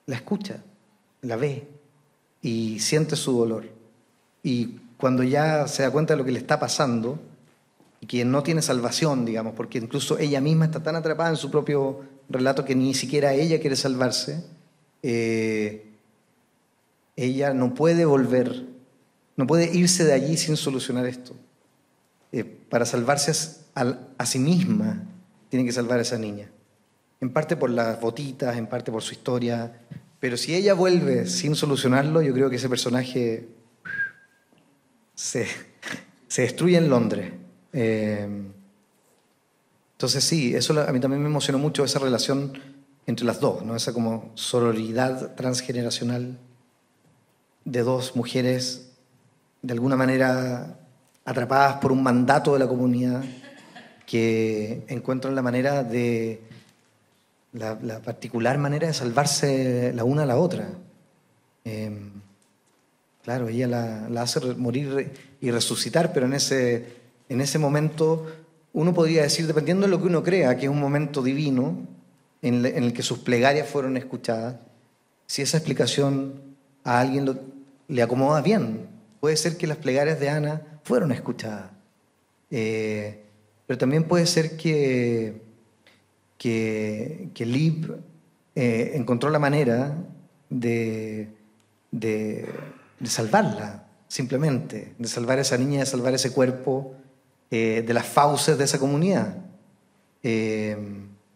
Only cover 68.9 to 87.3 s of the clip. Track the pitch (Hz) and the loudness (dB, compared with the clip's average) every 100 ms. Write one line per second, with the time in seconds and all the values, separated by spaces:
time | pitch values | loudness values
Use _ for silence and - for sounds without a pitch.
68.9 | 180 160 160 143 - 160 156 147 185 196 | 4 4 4 2 2 0 0 2 2 2
69.9 | 170 175 165 170 185 131 123 139 147 139 | 2 2 0 2 2 4 2 2 0 0
70.9 | 143 151 143 127 139 147 131 143 185 - | 0 0 -2 0 0 0 2 0 -4 -10
71.9 | - _ _ _ _ 120 123 127 127 120 | -18 _ _ _ _ 0 2 2 0 0
72.9 | 120 123 117 - 120 131 147 - 143 131 | 0 -4 -4 0 2 4 2 0 -2 -2
73.9 | 127 - 120 - 113 117 123 - _ _ | -4 -6 -8 -4 -4 -4 -8 -16 _ _
74.9 | _ _ _ - - 135 160 160 135 123 | _ _ _ -10 -6 -2 -2 0 0 0
75.9 | - 139 139 135 - - - _ _ 131 | 2 2 0 -4 -10 -18 -20 _ _ 0
76.9 | 120 131 139 135 131 - - - _ - | 2 2 0 -2 -4 -8 -18 -20 _ -4
77.9 | 131 113 123 135 151 143 214 117 107 - | 0 2 2 4 4 4 2 0 -4 -10
78.9 | - - - 151 156 175 160 160 147 135 | -18 -20 -4 0 2 0 -2 -4 -4 0
79.9 | 131 147 151 139 151 147 156 - - - | 2 2 0 0 0 0 -4 -8 -12 -2
80.9 | 226 165 117 - 117 113 104 95 - _ | 0 2 -2 -4 -6 -6 -10 -12 -20 _
81.9 | _ _ _ _ _ - 127 110 110 107 | _ _ _ _ _ -8 -4 -2 -2 -2
82.9 | 107 104 107 - _ _ _ - 123 131 | -4 -6 -12 -20 _ _ _ -6 -2 2
83.9 | 151 160 175 165 160 156 - 165 151 135 | 2 4 4 4 2 0 0 0 2 2
84.9 | 123 120 117 110 107 - - _ _ _ | 2 2 0 -2 -8 -18 -20 _ _ _
85.9 | _ _ _ _ - 123 113 110 107 107 | _ _ _ _ -8 -2 0 0 -2 -2
86.9 | 107 - - - | -4 -6 -8 -12